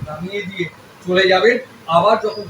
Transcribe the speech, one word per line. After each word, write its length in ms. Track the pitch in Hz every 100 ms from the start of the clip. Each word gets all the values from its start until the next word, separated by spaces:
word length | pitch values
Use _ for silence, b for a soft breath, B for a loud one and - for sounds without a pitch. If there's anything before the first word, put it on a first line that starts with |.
| 151
নামিয়ে 340 | 151 180 202
দিয়ে 280 | 185 190 175 - - - 180
চলে 200 | 185 190
যাবেন, 300 | 185 208 247 - - -
আবার 300 | 165 156 220
যখন 200 | 214 208 185